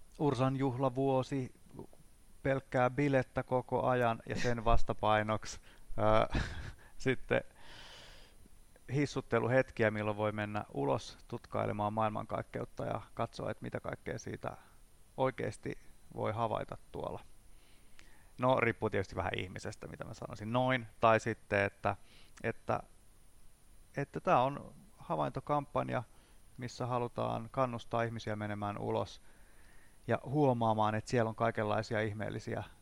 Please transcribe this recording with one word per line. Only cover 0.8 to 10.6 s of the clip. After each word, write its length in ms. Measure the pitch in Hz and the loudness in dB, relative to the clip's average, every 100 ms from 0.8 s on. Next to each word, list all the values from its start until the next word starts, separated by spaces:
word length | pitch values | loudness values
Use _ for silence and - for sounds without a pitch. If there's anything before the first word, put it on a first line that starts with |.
| 135 123 135 131 127 139 123 - - - - - - - - - | 0 2 2 2 2 -2 -4 -10 -20 -16 -16 -18 -20 -20 -20 -6
pelkkää 480 | 139 135 - 131 123 | 0 0 0 2 2
bilettä 520 | 127 143 135 127 - | 4 4 4 2 -2
koko 440 | - 127 - 123 127 | 0 0 0 0 2
ajan 360 | 127 120 113 - | 2 2 0 -4
ja 100 | 117 | -2
sen 280 | 123 120 | 0 2
vastapainoksi, 960 | 110 113 - 113 107 107 107 107 - - | 8 8 8 6 4 4 4 0 -2 -14
<laughs> 380 | - - - - | -16 -16 -4 2
ö, 420 | 107 110 - - - - - - - - | 6 6 6 2 0 -4 -10 -12 -16 -4
sitten 420 | 131 127 - 120 - - - - - - - - - - - - - - - | -2 0 0 0 -2 -14 -18 -16 -18 -18 -20 -20 -20 -20 -20 -20 -20 -18 -4
hissutteluhetkiä, 960 | 127 143 - - 117 117 131 127 - 110 | 0 0 -2 0 2 4 4 2 2 2
milloin 260 | 107 104 104 | 2 -2 0
voi 160 | 107 | 0
mennä 320 | 107 104 107 | -2 -4 -4